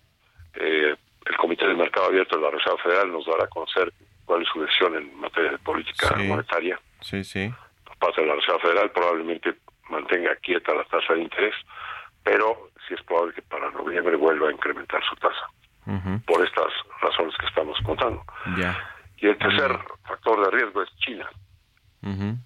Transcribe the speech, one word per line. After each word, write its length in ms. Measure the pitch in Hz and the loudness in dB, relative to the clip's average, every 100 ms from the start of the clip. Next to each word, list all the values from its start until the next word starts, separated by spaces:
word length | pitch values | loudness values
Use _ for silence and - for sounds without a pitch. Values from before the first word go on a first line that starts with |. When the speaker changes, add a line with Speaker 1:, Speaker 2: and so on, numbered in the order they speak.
| _ _ _ - - | _ _ _ -20 -16
Speaker 1:
eh, 400 | - 78 80 76 76 _ _ | -4 0 2 2 0 _ _
el 120 | - 78 | -4 0
Comité 300 | 82 85 95 | 0 0 0
de 80 | |
Mercado 320 | 87 85 - 92 | 2 2 2 4
Abierto 300 | 92 92 80 | 4 2 2
de 60 | |
la 80 | 76 | 0
Reserva 260 | 73 - 87 | 0 0 0
Federal 280 | 87 92 98 | 2 2 2
nos 140 | 82 | -2
dará 200 | 78 82 | -2 0
a 40 | 98 | 0
conocer 440 | 87 78 98 85 - _ _ - | -4 -4 0 0 -2 _ _ -2
cuál 160 | 87 | 0
es 60 | 85 | 0
su 80 | 82 | -2
decisión 360 | 78 - 90 80 | 0 2 2 0
en 220 | 71 69 | -8 -10
materia 340 | 78 - 76 | -6 0 0
de 60 | 69 | -2
política 560 | - 78 76 - - | -4 -4 -4 -2 0
Speaker 2:
Sí. 100 | 71 | 0
Speaker 1:
monetaria. 540 | 98 76 - 85 85 90 - _ | 0 -2 -2 -2 -2 -4 -10 _
Speaker 2:
Sí, 240 | - 98 | -8 -8
sí. 260 | 95 98 101 123 - _ | -6 -4 -4 -6 -16 _
Speaker 1:
Por 120 | - - | -20 -2
parte 240 | - - | 0 2
de 60 | 78 | 2
la 80 | |
Reserva 260 | 73 78 85 | 2 2 2
Federal 300 | 85 87 104 | 4 4 2
probablemente 640 | 92 87 82 82 82 - - _ _ - | 2 2 2 -2 -4 -4 -6 _ _ -10
mantenga 480 | 78 73 90 82 71 | -8 -2 0 0 -2
quieta 320 | - 87 - | -2 -2 0
la 100 | 76 | -2
tasa 300 | - 85 - | 0 -2 2
de 80 | 82 | 0
interés, 320 | 82 - 104 - - - - - - _ | 0 0 0 -2 -12 -14 -12 -12 -16 _
pero 480 | 101 104 110 113 - - - | 2 4 2 0 -8 -18 -12
sí 80 | |
es 80 | 90 | -10
probable 280 | - 85 85 | -2 0 0
que 100 | - | -4
para 280 | - 73 71 | -10 -6 -6
noviembre 460 | 73 76 87 87 78 | -6 -4 -2 2 4
vuelva 320 | 80 78 76 | 6 4 2
a 40 | |
incrementar 480 | - 73 - - - - | 0 -4 -4 -4 -4 -4
su 80 | - | -2
tasa, 320 | - - - _ _ _ - | -2 -2 -8 _ _ _ -6
Speaker 2:
Ujú. 340 | 98 92 101 - | -4 -2 -2 2
Speaker 1:
por 200 | 85 87 | 2 4
estas 220 | - 80 - - - | 2 0 -2 -10 -4
razones 340 | 78 - 82 - | -2 0 -2 -4
que 60 | - | -4
estamos 320 | - 76 76 | -2 -2 -2
contando. 400 | - 78 123 - - - - 92 | -2 0 -2 -2 -10 -12 -6 -2
Speaker 2:
Ya. 200 | 90 90 - - - - | -2 -2 -8 -16 -20 0
Speaker 1:
Y 120 | 104 | 2
el 100 | - | 4
tercer 340 | - 151 139 | 2 2 2
Speaker 2:
Ujú. 220 | 120 - - - | 0 -8 -16 -12
Speaker 1:
factor 380 | 95 117 110 | -4 2 4
de 60 | 98 113 | 4 4
riesgo 240 | 113 98 | 2 -2
es 120 | 90 - | -4 -4
China, 280 | - 104 73 - - _ _ _ _ _ | -6 -6 -12 -16 -20 _ _ _ _ _
Speaker 2:
Ujú. 340 | 101 98 101 123 | -8 -4 -4 -4